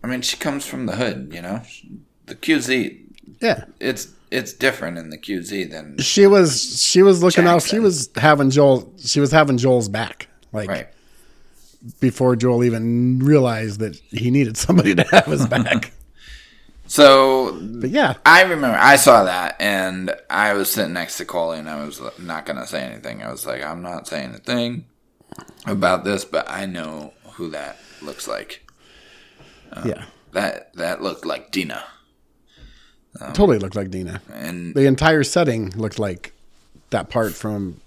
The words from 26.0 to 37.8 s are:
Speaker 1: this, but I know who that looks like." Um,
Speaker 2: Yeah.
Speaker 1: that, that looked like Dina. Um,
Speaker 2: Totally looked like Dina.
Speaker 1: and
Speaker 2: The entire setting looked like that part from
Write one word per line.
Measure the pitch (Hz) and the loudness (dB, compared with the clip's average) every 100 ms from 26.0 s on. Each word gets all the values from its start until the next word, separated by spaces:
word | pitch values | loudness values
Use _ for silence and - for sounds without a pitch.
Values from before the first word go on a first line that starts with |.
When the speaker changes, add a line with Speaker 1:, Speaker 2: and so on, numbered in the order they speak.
Speaker 1:
this, | 95 101 - | -2 -6 -4
but | 80 - | -6 -6
I | 85 98 | -8 -10
know | 90 78 78 76 _ - | -10 -12 -14 -16 _ -20
who | - 87 | -14 -12
that | 76 69 - - - | -10 -14 -16 -20 -20
looks | 76 - - | -18 -16 -12
like." | 52 50 - _ _ _ _ _ - _ _ - _ _ | -12 -12 -18 _ _ _ _ _ -20 _ _ -20 _ _
Um, | - 120 | -10 -8
Speaker 2:
Yeah. | - - _ _ | -8 -12 _ _
Speaker 1:
that, | - 101 - - | -6 -6 -8 -16
that | 87 85 87 | -10 -8 -6
looked | 95 - | -8 -8
like | 82 71 - | -8 -10 -8
Dina. | 92 82 58 - - _ _ _ _ _ _ - _ _ _ _ - | -8 -6 -8 -14 -20 _ _ _ _ _ _ -20 _ _ _ _ -20
Um, | 69 | -12
Speaker 2:
Totally | 73 202 113 | 2 2 2
looked | 95 104 | -2 -6
like | 95 | -6
Dina. | 92 90 92 _ | -8 -10 -12 _
Speaker 1:
and | 53 71 87 87 | -14 -12 -10 -6
Speaker 2:
The | 139 139 | 2 2
entire | 131 160 160 | 4 2 2
setting | 135 - 165 113 101 | 0 0 0 -2 -6
looked | 95 110 - | -6 -8 -6
like | 104 87 - _ _ _ _ _ _ | -8 -8 -14 _ _ _ _ _ _
that | 113 - | -6 -4
part | 123 110 | -4 -4
from | 87 110 104 98 85 | -4 -8 -6 -8 -10